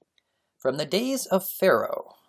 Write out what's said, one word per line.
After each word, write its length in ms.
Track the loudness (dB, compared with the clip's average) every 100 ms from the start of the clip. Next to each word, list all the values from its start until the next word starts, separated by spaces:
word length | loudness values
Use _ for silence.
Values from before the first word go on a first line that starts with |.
| _ _ _ _ _ _
From 200 | -2 -2
the 80 | -2
days 400 | -2 0 -2 0
of 200 | 0 -2
Pharaoh. 720 | 0 4 4 2 -4 -8 -18